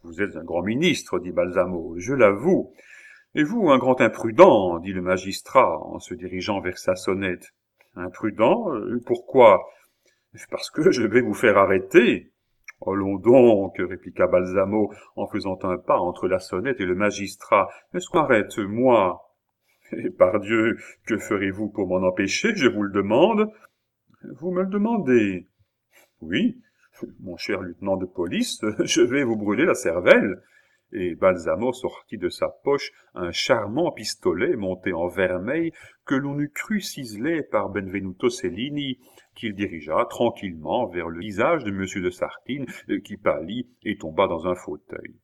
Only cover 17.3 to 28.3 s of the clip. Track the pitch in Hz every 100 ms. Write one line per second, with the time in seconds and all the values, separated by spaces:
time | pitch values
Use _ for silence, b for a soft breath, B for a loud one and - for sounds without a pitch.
17.3 | - - 104 92 B B 180 - 170 143
18.3 | 113 95 - 98 110 127 117 92 85 -
19.3 | _ _ _ _ _ _ - - - 90
20.3 | 101 98 113 110 98 B B - 104 -
21.3 | 101 98 95 107 107 92 92 92 90 98
22.3 | - 226 202 123 104 101 98 98 117 196
23.3 | 214 214 B B _ _ _ _ _ -
24.3 | 139 175 180 190 202 214 233 139 123 104
25.3 | 92 - _ _ _ _ b b _ 78
26.3 | 107 226 - _ _ _ _ - - 95
27.3 | 85 - 98 92 87 98 95 92 - 87